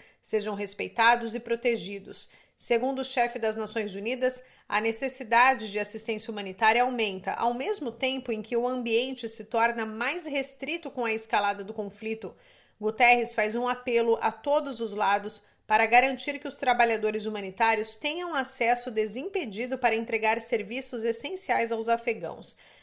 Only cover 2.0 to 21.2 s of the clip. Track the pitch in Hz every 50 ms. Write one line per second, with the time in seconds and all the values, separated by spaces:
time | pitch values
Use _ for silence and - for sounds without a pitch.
2 | 185 - - - - - - - _ _ _ - - - 240 226 240 262 269 254
3 | 262 - - 254 240 240 - 247 226 220 214 220 220 214 - 226 208 202 180 202
4 | 202 226 254 240 254 254 254 - - - - _ _ - - 214 220 226 220 226
5 | 269 254 254 - 247 208 233 233 254 262 269 220 214 208 196 208 208 208 - 214
6 | - - 220 214 - - 214 208 196 190 185 - 226 220 226 240 247 262 254 240
7 | 220 202 185 185 - 185 - - - 240 240 247 269 381 427 - 294 240 220 -
8 | 269 262 262 269 254 - 226 214 214 - 240 233 240 247 254 254 240 233 220 226
9 | 254 269 262 - - 214 - - 208 - - 226 226 233 233 233 220 220 214 220
10 | 240 269 320 349 311 311 269 277 262 - - - 269 269 320 339 - 285 - 262
11 | 233 220 220 220 220 - - 208 202 202 202 196 196 196 220 - 208 196 - -
12 | 220 220 220 220 208 180 - - _ - - - _ _ _ - 208 214 220 220
13 | 247 240 247 240 233 - - - 214 214 220 240 247 247 247 247 - 262 233 233
14 | 233 233 226 - - 226 214 - - 285 285 302 277 277 247 - 233 208 202 208
15 | 208 190 202 202 196 214 - - - - _ _ _ - 214 220 226 214 233 247
16 | 262 269 262 - - 294 277 277 - 285 - - 285 254 240 233 240 233 226 208
17 | 208 214 214 220 202 220 214 208 196 190 190 - 226 226 220 214 220 - - -
18 | - 294 311 349 359 349 320 269 254 254 - - 240 233 247 240 - - 214 220
19 | 214 208 185 247 294 392 - 381 294 220 185 208 247 240 262 254 - 226 220 226
20 | 226 - 226 220 214 214 226 226 - - 247 214 202 196 233 262 262 - 262 226
21 | 220 233 226 -